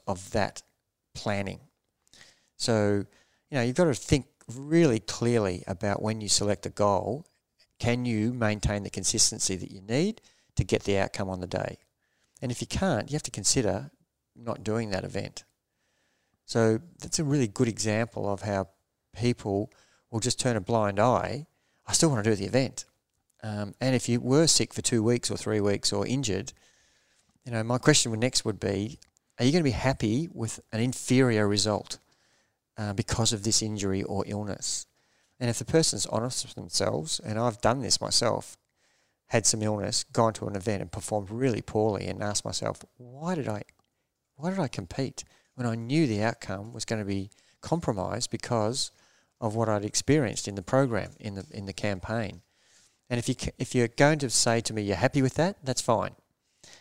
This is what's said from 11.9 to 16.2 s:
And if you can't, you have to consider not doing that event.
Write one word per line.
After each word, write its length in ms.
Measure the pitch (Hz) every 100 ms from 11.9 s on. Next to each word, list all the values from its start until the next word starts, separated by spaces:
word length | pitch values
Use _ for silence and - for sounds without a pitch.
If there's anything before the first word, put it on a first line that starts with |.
| _ _ _ _ _
And 100 | 127
if 80 | 120
you 80 | -
can't, 420 | - 190 113 57
you 60 |
have 80 | 151
to 80 | -
consider 600 | - 95 135 104 98 139 - _ _ _
not 260 | - 117 -
doing 280 | 104 110 110
that 160 | 95
event. 400 | 92 98 104 - - _ _ _ _ _ _ _